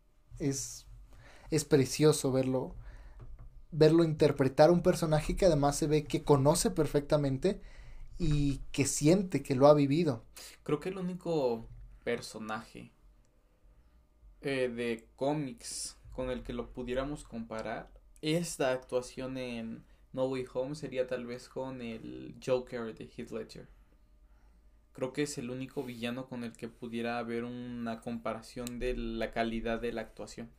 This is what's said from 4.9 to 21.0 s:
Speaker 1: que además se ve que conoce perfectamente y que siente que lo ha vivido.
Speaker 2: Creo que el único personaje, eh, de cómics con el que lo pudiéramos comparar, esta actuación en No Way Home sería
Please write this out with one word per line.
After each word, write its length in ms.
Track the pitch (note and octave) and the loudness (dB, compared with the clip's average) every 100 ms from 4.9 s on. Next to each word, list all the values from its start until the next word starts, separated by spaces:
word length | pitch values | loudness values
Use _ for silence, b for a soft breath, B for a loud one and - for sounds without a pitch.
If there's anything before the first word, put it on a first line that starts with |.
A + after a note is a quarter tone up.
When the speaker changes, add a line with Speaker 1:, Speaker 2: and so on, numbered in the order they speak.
| E3 D#3+ D3+ D3+ F3 | 2 2 2 0 4
Speaker 1:
que 80 | G3 | 4
además 320 | D3 C#3+ - | 6 4 2
se 100 | D#3 | 2
ve 160 | D3+ | 2
que 200 | D3+ A#3 | 2 -2
conoce 480 | - C#3+ C3+ E3+ A#3 | 4 6 6 4 2
perfectamente 880 | F#3 D3 D3 C#3+ D3+ C#3+ C3 F#3 G#3+ b b b b b - | 2 2 2 2 2 2 2 0 0 b b b b b -2
y 380 | D#3+ D3 C#3+ C3+ - | 2 4 2 0 -4
que 120 | - C3 | 0 0
siente 560 | - C#3+ F#3+ F#3 D3+ | 4 6 6 4 -2
que 120 | - C3 | 0 6
lo 120 | C#3+ | 8
ha 60 | |
vivido. 520 | D3+ C#3 D3 E3+ A2+ - - B B | 8 6 4 2 -2 -6 -20 B B
Speaker 2:
Creo 180 | - D3+ | -4 -4
que 80 | F#3 | -4
el 80 | F#3+ | -6
único 680 | F3+ F3+ E3+ E3 B2+ A2+ A2+ - - - | -6 -6 -2 0 0 -2 -6 -16 -18 -10
personaje, 880 | - A#2+ A2+ A2 G#2+ A2 - B2 A#2+ _ - _ _ _ _ _ - - _ _ _ _ - - | -4 -4 -6 -12 -8 -8 -10 -16 -18 _ -20 _ _ _ _ _ -20 -20 _ _ _ _ -20 -10
eh, 280 | C#3+ C3+ B2+ | -4 -2 -2
de 340 | A#2 A#2+ A2+ - - | -2 -4 -4 -8 -4
cómics 840 | C3+ D3+ C3+ B2 - - - - - | -2 -2 -4 -8 -12 -10 -12 -14 -16
con 180 | - B2+ | -8 -6
el 100 | A#2+ | -6
que 100 | - | -6
lo 180 | A#2+ A#2 | -8 -8
pudiéramos 500 | - B2 B2 C3+ D3 | -8 -6 -4 -4 -6
comparar, 680 | - A#2 A2+ A2 A2 A#2 - - - - | -10 -12 -8 -8 -6 -8 -10 -20 -20 -8
esta 500 | D#3 D#3+ E3+ - C#3+ | -2 -2 -2 -2 0
actuación 640 | B2+ - B2+ B2 - C3 C3 | 0 -2 -4 -4 -8 -8 -8
en 460 | B2+ A#2 A2+ A#2+ - - _ | -8 -8 -10 -12 -16 -20 _
No 120 | C3 C3 | -4 -2
Way 200 | C3 B2+ | -2 -6
Home 220 | B2+ C3 D3+ | -6 -6 -6
sería 300 | B2+ B2+ | -8 -4